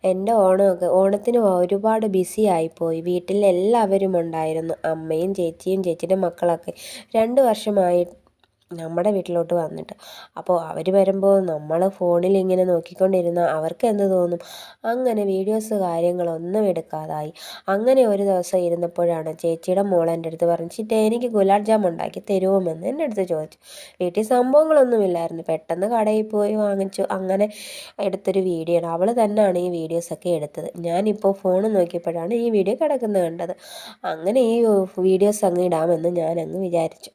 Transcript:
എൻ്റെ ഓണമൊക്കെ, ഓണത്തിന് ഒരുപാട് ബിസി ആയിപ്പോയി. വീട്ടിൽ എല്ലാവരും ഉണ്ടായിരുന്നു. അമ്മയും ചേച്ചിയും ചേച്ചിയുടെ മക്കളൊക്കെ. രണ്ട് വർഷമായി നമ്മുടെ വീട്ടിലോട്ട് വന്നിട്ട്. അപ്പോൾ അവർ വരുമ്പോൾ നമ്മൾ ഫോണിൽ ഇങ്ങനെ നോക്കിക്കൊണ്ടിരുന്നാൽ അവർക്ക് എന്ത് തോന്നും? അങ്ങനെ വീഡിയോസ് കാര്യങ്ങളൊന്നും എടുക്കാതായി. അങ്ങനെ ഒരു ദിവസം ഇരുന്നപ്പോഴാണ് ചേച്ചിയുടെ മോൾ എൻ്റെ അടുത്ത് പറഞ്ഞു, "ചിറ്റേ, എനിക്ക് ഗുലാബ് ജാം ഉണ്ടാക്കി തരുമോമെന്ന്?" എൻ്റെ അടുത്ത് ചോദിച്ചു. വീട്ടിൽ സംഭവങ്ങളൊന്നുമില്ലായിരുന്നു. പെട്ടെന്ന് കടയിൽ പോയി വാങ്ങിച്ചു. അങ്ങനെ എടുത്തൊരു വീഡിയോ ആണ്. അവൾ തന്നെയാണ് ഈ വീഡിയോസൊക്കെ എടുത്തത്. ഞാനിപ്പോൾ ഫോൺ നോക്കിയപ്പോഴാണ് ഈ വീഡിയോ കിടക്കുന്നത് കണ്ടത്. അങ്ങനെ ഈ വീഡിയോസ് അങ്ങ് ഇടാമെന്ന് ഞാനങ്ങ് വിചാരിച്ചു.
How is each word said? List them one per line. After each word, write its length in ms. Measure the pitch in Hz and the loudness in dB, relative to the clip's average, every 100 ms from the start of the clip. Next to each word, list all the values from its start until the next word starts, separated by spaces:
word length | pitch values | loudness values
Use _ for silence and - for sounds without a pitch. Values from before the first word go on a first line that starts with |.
എൻ്റെ 280 | 190 185 196 | 0 -2 0
ഓണമൊക്കെ, 540 | 226 185 185 196 175 175 | 4 4 6 4 2 2
ഓണത്തിന് 540 | 185 196 202 240 240 208 | 2 2 2 0 2 2
ഒരുപാട് 580 | 180 180 202 220 220 220 | 2 2 0 0 0 0
ബിസി 360 | 185 180 - 214 | 0 -2 0 2
ആയിപ്പോയി. 540 | 170 160 - 165 165 | 2 -2 -4 -4 -4
വീട്ടിൽ 440 | 170 180 175 202 202 | -2 -4 -2 2 2
എല്ലാവരും 680 | 180 196 233 208 196 190 180 | 4 2 2 2 2 2 0
ഉണ്ടായിരുന്നു. 580 | 165 160 160 160 165 165 | 0 0 0 -2 -4 -4
അമ്മയും 480 | 160 160 160 160 185 | -4 -4 -2 -2 -2
ചേച്ചിയും 480 | 196 170 165 185 190 | -2 -4 -4 -4 -2
ചേച്ചിയുടെ 340 | 180 165 170 190 | -2 -4 -2 0
മക്കളൊക്കെ. 580 | 175 - 175 165 - - - - - | 0 0 -2 0 -6 -16 -18 -18 -4
രണ്ട് 260 | 226 226 254 | 0 2 4
വർഷമായി 600 | 254 214 220 202 180 175 175 - _ _ _ _ _ | 2 2 0 2 2 2 0 -8 _ _ _ _ _
നമ്മുടെ 400 | 170 165 170 190 | -12 -6 -2 0
വീട്ടിലോട്ട് 440 | 196 180 170 165 | -2 -2 -2 0
വന്നിട്ട്. 400 | 175 156 160 156 - - - - - | -2 -2 -10 -14 -18 -20 -20 -18 -12
അപ്പോൾ 200 | - 175 | -2 -2
അവർ 240 | 160 160 160 | -2 -6 2
വരുമ്പോൾ 440 | 196 190 190 196 196 | 4 4 2 4 4
നമ്മൾ 360 | 185 151 151 160 190 | 2 -6 -2 0 0
ഫോണിൽ 460 | 196 175 175 185 196 | 0 2 2 4 2
ഇങ്ങനെ 260 | 185 185 | 2 2
നോക്കിക്കൊണ്ടിരുന്നാൽ 840 | 185 170 - 180 190 185 170 170 170 | 2 0 -2 0 2 2 0 0 0
അവർക്ക് 380 | 156 160 - 233 | 0 -4 -2 -2
എന്ത് 180 | 208 196 | 0 2
തോന്നും? 300 | 185 175 170 - - - - | 2 0 -2 -10 -20 -20 -10
അങ്ങനെ 380 | 226 240 254 214 | -6 -2 -2 0
വീഡിയോസ് 500 | 202 190 190 220 220 | -2 -2 -2 -4 -2
കാര്യങ്ങളൊന്നും 880 | 214 185 165 175 180 170 165 170 208 208 | -2 -2 0 0 0 -4 -4 -4 0 0
എടുക്കാതായി. 640 | 165 - 156 156 156 151 - - - - | -2 -6 -10 -8 -8 -8 -12 -20 -12 -4
അങ്ങനെ 340 | 196 233 262 233 | 0 4 4 4
ഒരു 160 | 202 | 2
ദിവസം 360 | 196 185 175 185 | 0 0 0 0
ഇരുന്നപ്പോഴാണ് 760 | 175 170 170 175 175 165 160 160 | 0 -2 -4 0 0 0 -6 -6
ചേച്ചിയുടെ 440 | 170 165 - 185 | -4 -4 -2 0
മോൾ 240 | 202 180 165 | 2 2 0
എൻ്റെ 200 | 165 165 | -2 -6
അടുത്ത് 160 | 160 170 | -2 0
പറഞ്ഞു, 240 | 170 170 | 0 -4
"ചിറ്റേ, 280 | - 214 220 | -10 -2 0
എനിക്ക് 260 | 214 233 247 | 2 0 -2
ഗുലാബ് 340 | 214 196 202 | 2 4 2
ജാം 200 | 208 220 190 | 4 2 2
ഉണ്ടാക്കി 360 | 165 - 185 - | -2 -8 -8 -2
തരുമോമെന്ന്?" 600 | 190 190 196 180 160 196 | 0 2 2 0 -4 -6
എൻ്റെ 180 | 285 | -4
അടുത്ത് 220 | 302 208 180 | -4 -4 -4
ചോദിച്ചു. 300 | 160 156 _ - - - _ | -4 -6 _ -20 -20 -20 _
വീട്ടിൽ 240 | 180 175 | -4 -2
സംഭവങ്ങളൊന്നുമില്ലായിരുന്നു. 1200 | 220 247 254 285 311 302 254 233 190 175 165 165 160 | 0 2 4 4 6 4 4 2 2 0 -4 -6 -4
പെട്ടെന്ന് 400 | 160 - 170 202 | -6 -4 -4 0
കടയിൽ 400 | 233 214 214 214 | 0 0 0 -2
പോയി 260 | 214 208 | -2 0
വാങ്ങിച്ചു. 500 | 214 208 196 190 202 196 | 0 -2 -2 -4 -4 -4
അങ്ങനെ 380 | 196 185 196 214 214 - - - - | -4 -2 0 -2 -4 -16 -16 -18 -6
എടുത്തൊരു 400 | 202 190 - 190 | -6 -4 -2 0
വീഡിയോ 380 | 185 170 160 170 | 0 -4 0 0
ആണ്. 80 | 170 | 0
അവൾ 220 | 165 196 | 0 0
തന്നെയാണ് 440 | 240 214 208 202 180 | 2 0 2 2 2
ഈ 120 | 180 | -2
വീഡിയോസൊക്കെ 600 | 175 160 165 170 160 175 | -4 -4 -4 -6 -8 -2
എടുത്തത്. 380 | 165 147 - - 175 | -2 -4 -8 -12 -8
ഞാനിപ്പോൾ 560 | 170 170 214 208 196 | -4 0 0 0 0
ഫോൺ 300 | 196 185 185 214 | 0 0 2 2
നോക്കിയപ്പോഴാണ് 640 | 208 175 175 170 170 170 | 2 0 -2 -4 -6 -4
ഈ 140 | 233 233 | -2 0
വീഡിയോ 260 | 214 190 262 | 2 0 0
കിടക്കുന്നത് 480 | 302 269 226 202 | 0 0 0 0
കണ്ടത്. 300 | 170 165 170 - - - - - | 0 -4 -8 -10 -14 -20 -20 -10
അങ്ങനെ 380 | 185 160 175 247 | -8 -4 0 2
ഈ 140 | 233 233 233 202 190 - | 2 4 4 2 0 0
വീഡിയോസ് 440 | 185 185 202 208 | 2 4 4 4
അങ്ങ് 200 | 190 175 | 0 2
ഇടാമെന്ന് 460 | 180 165 165 165 170 | 2 2 2 2 0
ഞാനങ്ങ് 500 | 175 160 170 160 170 | 0 -2 -2 -4 -6
വിചാരിച്ചു. 500 | 190 170 160 - - | -2 -2 -2 -6 -20